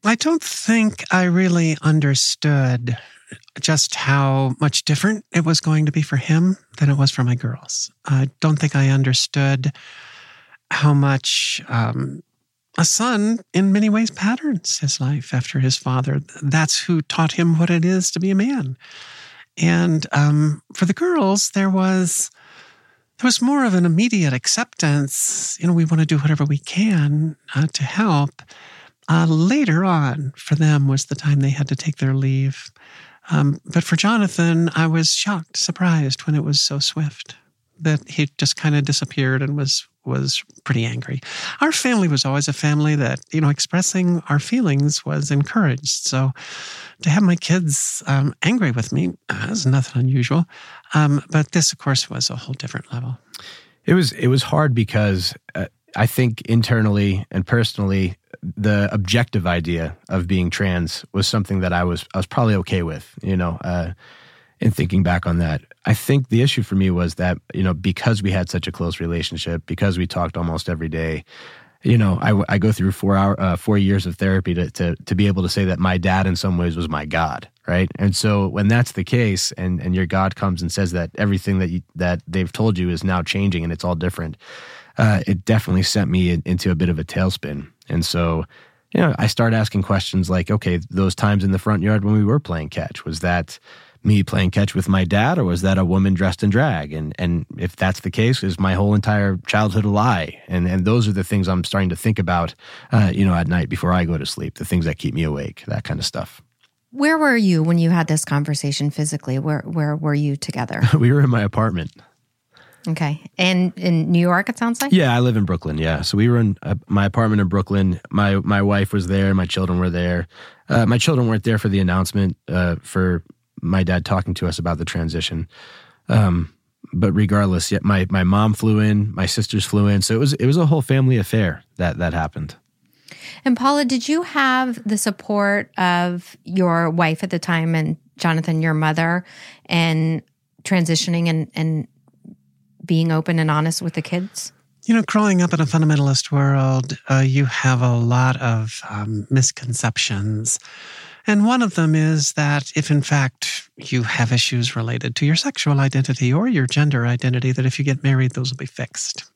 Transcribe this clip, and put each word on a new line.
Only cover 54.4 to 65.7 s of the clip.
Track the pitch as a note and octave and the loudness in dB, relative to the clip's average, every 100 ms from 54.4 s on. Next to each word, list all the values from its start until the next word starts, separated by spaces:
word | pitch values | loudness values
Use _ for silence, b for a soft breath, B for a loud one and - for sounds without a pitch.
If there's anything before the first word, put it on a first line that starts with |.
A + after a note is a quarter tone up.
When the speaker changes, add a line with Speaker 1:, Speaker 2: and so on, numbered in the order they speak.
Speaker 2:
hard | - D3+ D3+ | 2 0 2
because, | A#2 A2 A2+ G#2 F#2+ F2 - - | 2 0 0 0 0 -2 -8 -12
uh, | - - _ _ - | -8 -8 _ _ -2
I | A2+ | 0
think | - B2 A2+ | 2 0 0
internally | - A2+ A2+ A#2 A2 G2+ G2+ F#2+ - | 0 0 2 2 2 2 2 0 -2
and | G2 F#2 | -4 0
personally, | A#2+ A2 - G2 G2 F#2 F#2+ _ - | 0 0 -2 -2 0 -2 -4 _ -14
the | F2 F2+ G#2 G#2 G2+ | -12 -2 0 2 0
objective | A2+ F#2 A2+ A#2+ A2 F2+ | -2 0 0 0 -2 0
idea | F2 E2 E2 D#2+ F2 _ | -2 0 -2 -4 -8 _
of | F#2 F2 | -4 0
being | F#2+ F2 | 0 0
trans | - G2 F2 E2 - - | 0 -2 0 -2 -6 -6
was | G2 F#2+ | -2 0
something | A2+ G2 G2 | 0 0 -2
that | F#2 | 0
I | F2 | 0
was, | F2+ E2+ - | 0 -2 -4
I | F#2+ | -6
was | F#2 | -4
probably | - A#2 G#2 | 0 2 2
okay | F#2 F#2+ | 0 -2
with, | E2+ D#2 - - | -2 -6 -12 -10
you | F2+ F#2+ | -4 -2
know, | F2 E2+ | -2 -4
uh, | - F2+ E2+ F2+ B B B B B B | -4 -4 -4 -8 B B B B B B
in | - | -2
thinking | - E2+ F2+ | 0 0 2
back | F2 F2 F2 | 2 0 0
on | E2+ | 0
that. | E2 D#2 _ | 0 -2 _